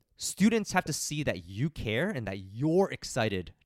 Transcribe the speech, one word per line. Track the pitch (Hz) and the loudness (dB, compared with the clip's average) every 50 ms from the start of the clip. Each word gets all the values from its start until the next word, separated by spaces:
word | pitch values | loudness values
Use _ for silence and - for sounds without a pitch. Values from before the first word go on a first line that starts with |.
| _ _ _ | _ _ _
students | - - - - - 185 226 226 226 202 - - | -8 -8 -6 2 4 4 6 6 4 0 2 0
have | 185 - | 0 0
to | - 143 | 0 -4
see | - - - 151 151 143 | -4 -4 -4 -2 -2 0
that | 127 101 90 85 | 0 -2 -2 -6
you | 87 98 104 139 160 | -8 -4 -2 -2 -2
care | - - 113 117 107 117 165 208 | -2 -4 -2 0 0 0 0 -2
and | 208 135 110 | -2 -4 -6
that | 95 98 101 | -6 -6 -8
you're | 95 95 101 113 139 156 165 185 196 135 | -10 -10 -6 -2 0 2 4 4 4 2
excited | 131 - - - - 127 113 110 101 113 113 - - _ _ | 0 -8 -8 -6 -2 0 0 2 0 -2 -4 -6 -12 _ _